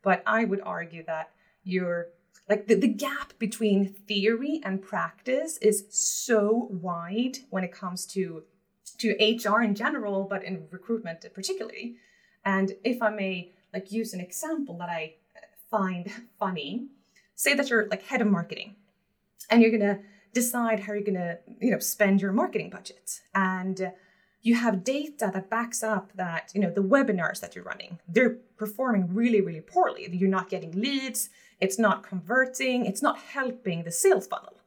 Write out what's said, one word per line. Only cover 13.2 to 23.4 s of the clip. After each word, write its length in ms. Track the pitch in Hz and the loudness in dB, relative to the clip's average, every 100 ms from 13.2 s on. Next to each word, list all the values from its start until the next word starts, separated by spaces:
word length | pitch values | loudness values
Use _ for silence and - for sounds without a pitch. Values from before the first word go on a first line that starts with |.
| 190 185 175 _ _ | -4 -4 -10 _ _
like, 180 | 190 190 | -12 -6
use 220 | 214 220 | -6 -4
an 80 | 185 | -6
example 560 | 180 - 311 320 - 170 | -10 -8 -6 -4 -6 -8
that 120 | 170 | -6
I, 240 | 165 156 - _ | -6 -6 -12 _
uh, 60 | - - _ - | -20 -20 _ -4
find 400 | 214 190 180 180 - | 0 0 -2 -8 -12
<laughs> 140 | - _ | -18 _
funny, 480 | 196 180 143 208 - _ _ _ _ | -4 -4 -6 -8 -8 _ _ _ _
say 200 | - 285 | -2 0
that 140 | 277 - | 2 2
you're, 200 | 233 208 | 2 2
like, 160 | 208 | -4
head 180 | - 262 | -4 0
of 60 | 208 | 2
marketing, 480 | 185 165 - - - _ _ _ _ _ _ - | 2 0 -10 -14 -18 _ _ _ _ _ _ 4
and 100 | 233 | 8
you're 120 | 226 220 | 8 6
gonna 240 | 202 202 - _ _ | 2 0 -6 _ _
decide 480 | 247 240 247 233 214 | -2 0 0 0 0
how 120 | 208 | -2
you're 100 | 208 | -4
gonna, 360 | 202 185 175 170 - - | -2 -2 -2 -6 -12 -2
you 100 | 254 | 0
know, 60 | 202 | 2
spend 420 | - - 202 196 | -2 2 4 6
your 100 | 196 | 4
marketing 380 | 196 359 208 170 | 2 0 -2 -6
budget. 500 | - - - - - _ | -12 -16 -16 -14 -14 _
And, 460 | 196 | 0